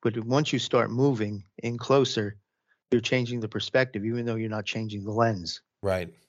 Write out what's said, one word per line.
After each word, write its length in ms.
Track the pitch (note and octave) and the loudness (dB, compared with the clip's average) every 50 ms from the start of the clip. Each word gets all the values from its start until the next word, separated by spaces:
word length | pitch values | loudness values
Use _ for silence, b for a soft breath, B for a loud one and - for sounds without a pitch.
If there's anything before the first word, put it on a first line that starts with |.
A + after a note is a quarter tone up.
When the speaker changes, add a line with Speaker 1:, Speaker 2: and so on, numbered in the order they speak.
Speaker 1:
But 160 | - A#2+ G#2+ A#2 A2+ | -2 -2 -2 -2 -2
once 300 | A#2 B2+ D3 D#3 - - | 2 2 2 2 2 0
you 60 | B2+ | -2
start 320 | - - - B2 A2+ G#2 | 0 2 2 2 2 2
moving 520 | A2+ B2 C3+ C#3+ C3 A2 G#2+ G#2 G#2 G2 - _ _ - | 2 2 2 2 2 2 -2 -4 -4 -8 -12 _ _ -8
in 200 | - A#2 A#2+ A#2 | -6 -6 -4 -4
closer, 600 | - - C3+ C#3 C3 B2+ - A2+ G#2 G#2 G#2 - _ _ _ _ _ _ _ _ _ - | 0 4 4 4 4 4 2 -2 -4 -4 -6 -12 _ _ _ _ _ _ _ _ _ 0
you're 100 | B2 A#2+ | 2 2
changing 380 | A#2 - C3+ B2+ A#2+ A#2 B2 A#2+ | 2 2 0 0 0 -2 -4 -6
the 80 | A2 G#2 | -6 -4
perspective, 560 | - G#2+ - - - C3 C3 B2+ - G#2 G2+ | -6 -6 -4 0 2 2 2 2 -2 -4 -4
even 200 | A2 A#2 A#2+ A#2 | -2 -2 -2 -2
though 100 | A#2+ A2+ | -2 -2
you're 140 | A2 A2+ A2 | -2 -2 -4
not 140 | G#2+ G#2+ G#2+ | -4 -4 -4
changing 380 | - - A2+ A2+ G#2+ G#2+ G2+ G2 | -6 -6 -6 -6 -6 -6 -8 -6
the 80 | G#2+ | -2
lens. 500 | G#2 A2+ A#2 A#2 G#2+ F#2 E2+ E2 - - _ _ _ _ | 2 4 4 4 4 0 -4 -8 -10 -12 _ _ _ _
Speaker 2:
Right. 320 | - G2 F#2 F#2 F2 E2 - _ _ | -2 -2 -2 -2 -2 -6 -12 _ _